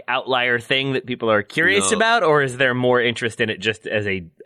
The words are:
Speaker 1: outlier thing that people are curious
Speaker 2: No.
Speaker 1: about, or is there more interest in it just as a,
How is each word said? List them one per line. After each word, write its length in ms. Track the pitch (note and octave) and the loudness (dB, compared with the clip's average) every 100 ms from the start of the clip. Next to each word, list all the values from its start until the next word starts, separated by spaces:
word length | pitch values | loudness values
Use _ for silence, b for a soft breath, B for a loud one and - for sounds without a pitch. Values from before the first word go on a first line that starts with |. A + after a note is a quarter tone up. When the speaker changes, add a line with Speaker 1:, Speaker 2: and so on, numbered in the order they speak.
| - | -4
Speaker 1:
outlier 520 | B2+ G#2 B2+ B2 A#2+ | -4 -2 0 0 0
thing 340 | - C3+ C3+ | 0 -2 0
that 140 | C3 - | -4 -6
people 240 | B2 A2+ | -4 0
are 100 | G#2 | 0
curious 480 | - - F3 G3 F#3+ | 0 0 0 2 0
Speaker 2:
No. 80 | G3 | 0
Speaker 1:
about, 240 | A3+ A#3 | 2 2
or 220 | E3 D3+ | 2 2
is 140 | C3+ B2 | 0 0
there 180 | C3 B2 | 0 2
more 260 | B2 B2 | 2 2
interest 400 | A#2+ A2+ A#2 - | 2 -2 -6 -2
in 80 | A2 | -4
it 100 | G2 | -2
just 280 | G#2+ G#2+ - | -4 -4 -4
as 180 | G#2+ G2+ | -2 -2
a, 220 | F#2+ E2 - | -4 -8 -10